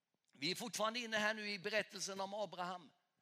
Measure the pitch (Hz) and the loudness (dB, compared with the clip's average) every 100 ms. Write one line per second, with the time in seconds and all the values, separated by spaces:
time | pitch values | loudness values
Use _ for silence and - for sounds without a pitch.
0 | _ _ _ - 147 180 208 185 220 233 | _ _ _ -2 0 0 -2 2 2 2
1 | 226 220 214 220 208 202 185 208 - 196 | 0 4 4 2 -2 -2 2 2 2 -2
2 | 165 196 196 208 196 175 180 180 135 _ | -4 -2 -2 -2 -4 -2 -4 -4 -10 _
3 | _ _ | _ _